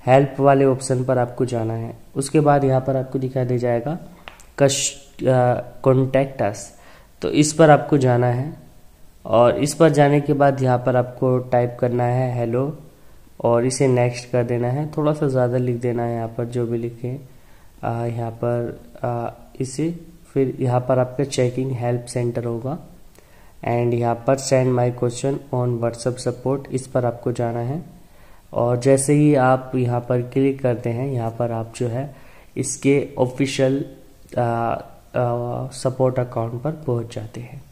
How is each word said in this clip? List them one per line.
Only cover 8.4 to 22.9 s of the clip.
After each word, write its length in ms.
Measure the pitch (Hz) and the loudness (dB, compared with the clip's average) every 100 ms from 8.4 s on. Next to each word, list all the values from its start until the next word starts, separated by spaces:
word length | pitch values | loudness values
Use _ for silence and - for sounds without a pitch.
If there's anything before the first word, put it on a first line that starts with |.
| 147 170 - - - - - - - | -4 -10 -20 -20 -20 -20 -20 -18 0
और 300 | 110 120 - | 4 6 4
इस 180 | 143 | -2
पर 140 | - 160 | 4 4
जाने 320 | 143 143 143 | 6 6 4
के 120 | 143 | 2
बाद 300 | 139 139 131 | 4 4 4
यहाँ 160 | 127 123 | 2 2
पर 180 | 123 123 | 2 2
आपको 420 | 123 - 131 127 | 0 -2 0 0
type 380 | 127 123 120 123 | 2 0 0 0
करना 240 | 123 120 | -2 0
है 340 | 123 127 127 120 | 0 0 -2 -2
hello 400 | 117 120 139 156 - - - - - - | -2 -2 -2 -6 -16 -20 -20 -20 -20 -2
और 260 | 117 117 127 | 2 4 2
इसे 220 | 127 139 | 2 2
next 420 | 123 123 123 - | 4 2 -2 -2
कर 140 | 123 | -2
देना 240 | 120 120 120 | 0 -2 -2
है, 220 | 135 151 156 | -2 -4 -2
थोड़ा 160 | 151 | 0
सा 160 | 151 147 | 0 0
ज़्यादा 300 | 127 123 127 | 2 0 0
लिख 220 | 123 120 | 0 -2
देना 220 | 123 120 | -2 -2
है 140 | 117 117 | -2 -4
यहाँ 120 | 113 | -6
पर 160 | 117 | -6
जो 220 | 120 123 117 | -6 -4 -2
भी 120 | 117 | -4
लिखे, 400 | 120 120 123 135 - - - - - - | -6 -8 -10 -10 -14 -20 -20 -20 -20 -8
अ, 220 | 110 117 | -6 -4
यहाँ 260 | 117 117 117 | -4 -4 -8
पर, 500 | 113 120 120 117 - - - | -4 -2 -2 -4 -10 -18 -8
अ, 320 | 123 120 117 - - - | -6 -4 -6 -10 -20 -10
इसे, 400 | 131 - 160 170 - - - | -8 -4 -4 -6 -14 -20 -6
फिर 220 | 135 131 - | -2 -2 0
यहाँ 200 | 127 123 | 0 0
पर 180 | 123 131 | 2 0
आपका 260 | 127 - | 0 -2
checking 480 | 139 - 123 127 131 | -4 0 0 0 -4
help 320 | 123 120 120 | -4 -2 -4
center 400 | 120 123 120 123 | -4 -4 -2 -2
होगा 340 | 117 117 127 170 - | -4 -6 -6 -8 -12